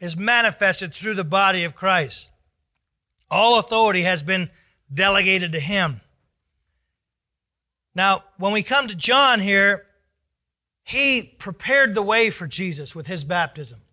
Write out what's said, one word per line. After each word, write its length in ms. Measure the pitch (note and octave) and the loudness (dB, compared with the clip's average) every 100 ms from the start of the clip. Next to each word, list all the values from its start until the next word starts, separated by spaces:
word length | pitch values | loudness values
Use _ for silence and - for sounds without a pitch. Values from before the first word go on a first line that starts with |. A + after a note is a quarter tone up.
is 160 | F3 E3 | -10 -6
manifested 760 | A3 A#3+ A3 - G3 F3+ F3+ | 0 2 2 0 0 0 -6
through 200 | - G#3+ | -8 -6
the 100 | F#3 | -4
body 400 | D#3 F#3+ G3 F#3 | -2 2 2 0
of 100 | E3+ | -4
Christ. 560 | - F#3+ F#3 C3 - - _ _ _ _ _ _ _ _ _ - | -4 0 0 0 -8 -12 _ _ _ _ _ _ _ _ _ -4
All 260 | E3+ A#3 A#3 | 2 4 4
authority 440 | - A3+ G#3+ F#3 | 2 2 2 2
has 220 | F3 F3 | 0 -2
been 260 | D3+ F#3 E3+ _ _ _ - | -2 -4 -4 _ _ _ -10
delegated 600 | C#3 G3 G3 F#3 F#3+ F3 | 0 2 2 2 0 -2
to 80 | D#3+ | -6
him. 400 | D3 G3+ E3 A#2 _ _ _ _ _ _ _ _ _ _ _ _ _ _ _ _ _ _ _ F3+ | -4 -2 -2 -4 _ _ _ _ _ _ _ _ _ _ _ _ _ _ _ _ _ _ _ -2
Now, 300 | G3 F#3+ - - | 0 0 -4 -6
when 160 | G3 | -2
we 100 | G#3+ | -2
come 280 | - C4+ B3 | 0 -2 -2
to 40 | |
John 460 | F3+ A3+ C4 C4+ A3+ | -4 2 4 4 4
here, 460 | G3 G3 G3+ G3 - _ _ _ _ _ _ _ _ _ | 2 4 4 2 -6 _ _ _ _ _ _ _ _ _
he 380 | - C4 C#4 B3+ | -8 -2 0 0
prepared 720 | - - G3 - - C#4 C4 G#3 | -4 -14 -14 -10 0 2 2 0
the 60 | |
way 280 | G3+ A3 A3+ | 0 2 0
for 160 | - D#3+ | -2 -8
Jesus 480 | - F#3 D3 C#3 | -6 -6 -8 -10
with 140 | E3 C#3+ | -12 -10
his 160 | F3+ | -8
baptism, 560 | C#3+ F3 E3 D#3 B2+ A#2 _ | -4 -2 -2 -6 -16 -18 _